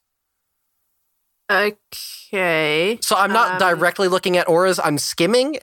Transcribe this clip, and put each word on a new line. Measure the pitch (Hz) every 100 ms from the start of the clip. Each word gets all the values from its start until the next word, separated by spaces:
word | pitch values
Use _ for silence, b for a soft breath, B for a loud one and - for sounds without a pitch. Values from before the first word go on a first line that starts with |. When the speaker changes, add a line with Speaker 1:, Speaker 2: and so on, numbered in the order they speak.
| _ _ _ _ _ _ _ _ _ _ _ _ _ _ -
Speaker 1:
Okay. | 190 208 208 _ - - - - 196 180 160 156 151 180 226
Speaker 2:
So | - 196
I'm | 196
not | 220 220
Speaker 1:
Um, | 185
Speaker 2:
directly | 185 170 175 - 185
looking | 180 190 180
at | 175
auras. | 165 185 175
I'm | 156 147
skimming | - - 170 240 269 302